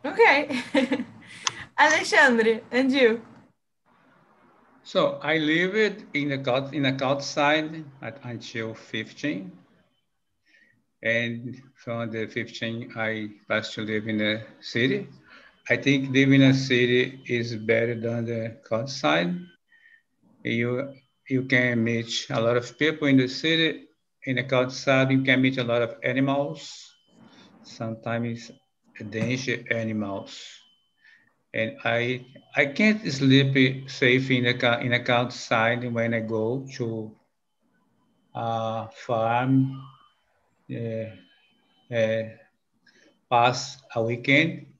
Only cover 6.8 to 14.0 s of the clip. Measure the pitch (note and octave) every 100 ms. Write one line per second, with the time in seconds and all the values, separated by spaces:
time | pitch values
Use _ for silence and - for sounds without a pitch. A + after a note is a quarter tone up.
6.8 | C3+ C3+ C3 C#3 - - C#3+ D#3 D#3 D#3+
7.8 | D3+ - A#2+ - B2 A2+ - A#2 A2+ A2
8.8 | - A2+ G#2+ - - F#3+ - - _ _
9.8 | _ _ _ _ _ _ _ _ _ _
10.8 | _ _ A2+ A#2 A#2 A#2 B2 C3 - _
11.8 | - A#2 A2+ A2+ G#2+ B2 A2 - A#2 A2+
12.8 | C3 A2+ A2 A2 G#2 - _ G#2+ G#2+ -
13.8 | G#2+ G#2+